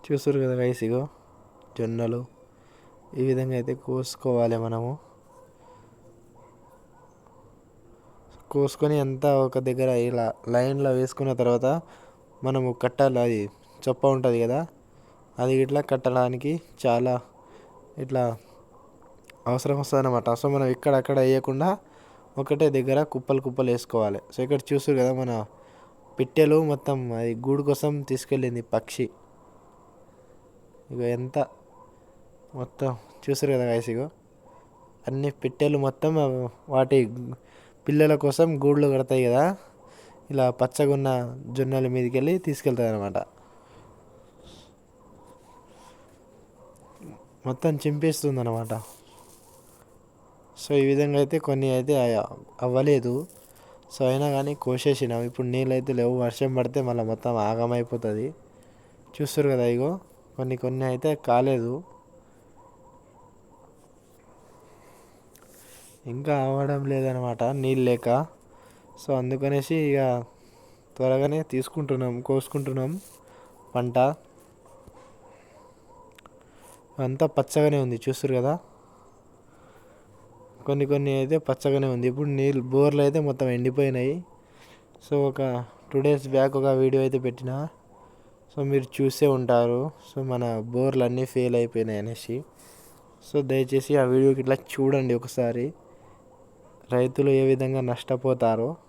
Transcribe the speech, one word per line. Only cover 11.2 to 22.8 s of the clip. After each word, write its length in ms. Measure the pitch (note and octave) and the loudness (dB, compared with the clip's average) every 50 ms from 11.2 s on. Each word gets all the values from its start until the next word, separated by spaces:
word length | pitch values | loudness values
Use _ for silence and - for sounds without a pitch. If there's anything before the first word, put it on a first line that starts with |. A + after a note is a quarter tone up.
| C#3 C3+ B2+ A#2+ A#2+ | -4 -2 0 2 2
తర్వాత 220 | A#2+ A#2+ A#2 A#2+ C3 D3+ E3+ - - - - - - - _ - _ - - C3 C3 | 2 2 4 2 0 0 0 -4 -12 -20 -20 -20 -20 -20 _ -20 _ -18 -6 -4 -2
మనము 220 | C3 C3 B2+ B2+ A#2+ - - | 0 0 0 -2 -2 -2 -2
కట్టాలి, 380 | B2 - - C#3 C3+ B2+ B2 A#2+ | -2 2 4 2 4 4 2 2
అది 140 | A#2+ A#2 G#2+ G2+ G2+ - _ - - - - - | 2 0 -2 -2 -6 -10 _ -20 -20 -20 -6 -4
చొప్ప 160 | C3 B2+ - - C#3 C3+ | -4 -2 2 2 2 2
ఉంటది 220 | C3 B2+ B2+ A#2+ A#2 A#2 | 4 2 2 2 2 2
కదా, 160 | A#2 B2 D3 E3 - - - - - - - - - - - - _ - - B2 | 0 0 -2 -4 -6 -14 -20 -20 -20 -20 -20 -20 -20 -20 -20 -20 _ -6 -2 0
అది 120 | C3 C3 C3 C3+ | 2 2 2 2
ఇట్లా 180 | B2+ C#3+ D3 C#3+ - C#3 | 2 0 -2 0 0 -2
కట్టడానికి 600 | C3 - C3+ B2+ B2+ B2+ B2 B2+ B2 C3+ C#3+ D#3+ E3 - - - - - | 0 0 0 2 2 2 0 -2 -4 -4 -4 -4 -4 -8 -14 -14 -2 0
చాలా 300 | B2+ A#2 A#2+ B2+ B2+ B2 B2 - - _ - - - - - - - - - - - - D3+ C3+ | 2 2 2 2 0 -2 -2 -6 -12 _ -20 -20 -20 -20 -20 -20 -20 -20 -20 -20 -18 -12 -12 -8
ఇట్లా 200 | C3 C3+ B2+ B2 A#2+ A2+ A2 - - - - - _ - - - - - - - - - - _ - - - - A#2 | -4 -2 0 0 0 -2 -6 -14 -20 -20 -20 -20 _ -20 -20 -20 -20 -20 -20 -20 -20 -20 -20 _ -20 -20 -8 -4 -2
అవసరం 280 | B2 B2+ - C#3+ C#3 C#3 | -2 0 0 0 -2 -2
వస్తదన్నమాట. 480 | C#3 - C#3+ C3+ C3+ C3 B2 A#2+ A2 A#2+ A#2 - | -2 0 0 2 2 2 0 0 2 0 -2 0
So, 80 | - C#3 C#3+ | 0 0 0
మనం 140 | C#3 C3+ B2+ B2+ | 2 2 0 0
ఇక్కడక్కడ 440 | - - D3 C#3 C3 - - C#3 C3+ C3 | 0 2 2 2 2 2 2 2 4 4
వేయకుండా 420 | C3 C3+ C3+ B2+ - C3 C3+ D#3 F#3 G3+ G#3+ - - - - - - - - - - - C#3 | 4 4 2 0 -2 -2 0 0 0 -2 -4 -8 -20 -20 -20 -20 -20 -20 -20 -20 -12 -8 -8
ఒకటే 240 | C3+ - D3 C#3+ D#3+ D3 C3+ | -2 -2 2 2 2 2 2
దగ్గర 240 | C3 | 2